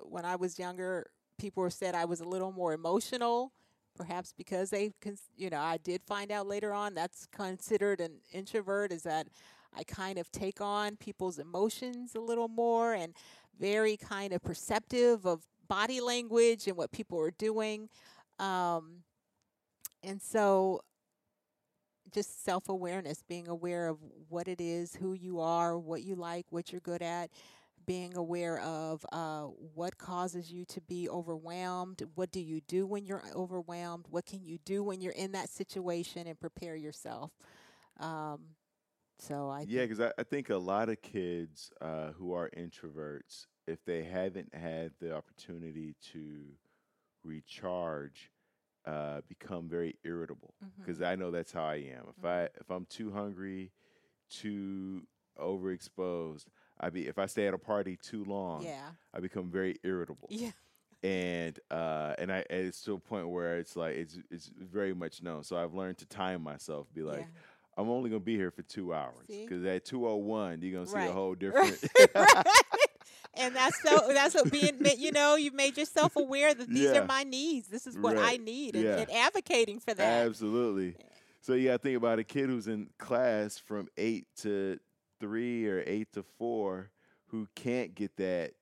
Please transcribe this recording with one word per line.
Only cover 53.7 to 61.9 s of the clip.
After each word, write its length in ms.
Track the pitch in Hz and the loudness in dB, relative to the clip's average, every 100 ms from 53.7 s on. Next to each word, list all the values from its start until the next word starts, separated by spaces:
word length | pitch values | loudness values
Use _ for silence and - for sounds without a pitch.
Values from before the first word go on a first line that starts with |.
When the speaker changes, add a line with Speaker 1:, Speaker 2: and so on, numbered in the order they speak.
| _ _ _ _ _ _ | _ _ _ _ _ _
Speaker 2:
too 760 | - 107 101 98 98 95 95 - _ _ - | -12 -8 -6 -6 -8 -8 -10 -14 _ _ -8
overexposed, 1080 | 82 95 92 90 - - 90 87 82 76 - _ _ - | -6 -4 -4 -6 -8 -6 -4 -4 -6 -10 -18 _ _ -8
I 100 | 85 | -6
be, 180 | 87 71 | -6 -6
if 120 | - | -4
I 60 | 98 | -2
stay 200 | - 101 | 0 0
at 60 | |
a 40 | 92 | 0
party 400 | - 104 95 90 | 0 -2 -2 -6
too 260 | - 110 | -10 -8
long, 400 | 98 101 92 78 | -6 -4 -4 -6
Speaker 1:
Yeah. 280 | 78 135 143 165 _ | -8 -10 -14 -18 _
Speaker 2:
I 60 | - | -8
become 320 | 92 101 90 | -6 -6 -4
very 240 | 92 95 - | 0 0 -2
irritable. 460 | 90 92 82 - - | -2 -2 -4 -10 -12
Speaker 1:
Yeah. 200 | 214 233 - _ _ _ _ | -8 -8 -10 _ _ _ _
Speaker 2:
And, 560 | 95 92 90 85 82 76 - | -2 0 0 -2 -4 -8 -6
uh, 460 | 80 82 | -4 -2